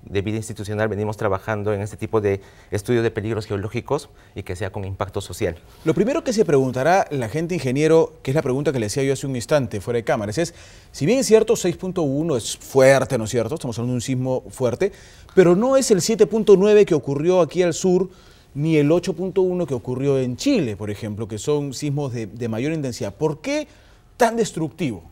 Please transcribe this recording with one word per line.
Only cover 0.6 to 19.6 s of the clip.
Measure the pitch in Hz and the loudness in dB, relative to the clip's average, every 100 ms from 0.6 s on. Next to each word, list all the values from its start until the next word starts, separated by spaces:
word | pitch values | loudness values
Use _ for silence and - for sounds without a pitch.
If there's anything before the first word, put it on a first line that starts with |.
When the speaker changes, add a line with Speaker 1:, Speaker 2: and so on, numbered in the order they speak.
| 101 104 110 | -6 -2 -2
Speaker 1:
venimos | 98 104 107 | -2 -4 -2
trabajando | 110 95 - 107 101 101 | -2 -2 -2 -4 -2 -2
en | |
este | 101 - | -4 -8
tipo | 107 110 | -2 0
de | 101 98 - - - | 0 -2 -6 -20 -8
estudio | 101 - 120 | -6 0 0
de | 113 | 0
peligros | 113 104 107 104 | -2 -4 -6 -4
geológicos | 101 101 120 - 143 - - - | -6 -4 -8 -4 -6 -6 -20 -18
y | - | -16
que | 98 90 | -10 -8
sea | 95 | -8
con | 107 | -8
impacto | 95 95 101 - | -10 -6 -6 -6
social. | 98 - 95 85 - - 160 | -10 -4 -4 -4 -16 -6 -2
Speaker 2:
Lo | |
primero | 156 208 311 | 0 2 0
que | 320 | -2
se | 220 | 0
preguntará | 190 143 131 123 139 190 - | 2 2 2 0 2 2 2
la | 143 113 | -2 -4
gente, | 143 165 | -4 -4
ingeniero, | 175 127 131 156 160 156 - | -4 -2 0 4 4 4 -2
que | - | -2
es | 139 | -2
la | |
pregunta | 143 127 147 | 0 -2 -2
que | 131 | -2
le | 104 | -2
hacía | 143 | -2
yo | 135 | -2
hace | 135 139 | -2 -4
un | 127 | -6
instante | - 143 117 107 | 0 0 0 -6
fuera | 98 120 | -4 -4
de | |
cámaras, | 113 135 104 107 | 0 -2 -2 -4
es, | 165 - - - - | -4 -6 -20 -20 -20
si | - 143 | -4 0
bien | 262 | 0
es | 226 | 6
cierto, | 220 220 226 | 4 4 0
seis | 185 160 | 0 -4
punto | 185 185 | -6 -2
uno | 151 139 165 135 | -2 0 -2 -2
es | - - | -4 -12
fuerte, | - 135 135 135 127 127 | -2 6 8 6 2 -4
¿no | 107 | -2
es | |
cierto? | 123 113 | -2 -2
Estamos | 156 127 113 | -4 -6 -6
hablando | 120 | -4
de | 123 | -4
un | |
sismo | 117 127 131 127 - | -2 -4 -2 -4 -6
fuerte, | - 131 123 196 - - - - - | -4 -2 0 -4 -4 -20 -20 0 6
pero | 175 175 | 6 6
no | 247 269 | 4 2
es | 262 | 4
el | 196 | 2
siete | 156 220 208 | 2 4 4
punto | 220 214 190 | 4 6 6
nueve | 202 214 | 8 6
que | 196 156 | 6 2
ocurrió | 131 139 160 185 | 0 -2 2 2
aquí | 160 175 | 2 2
al | 175 160 | 0 0
sur, | 190 180 185 - - - _ 135 | 2 2 0 -8 -20 -20 _ -4
ni | 156 160 | 2 4
el | 143 | 4
ocho | 175 175 | 4 2
punto | 165 185 190 | -4 -2 0
uno | 185 180 | 0 0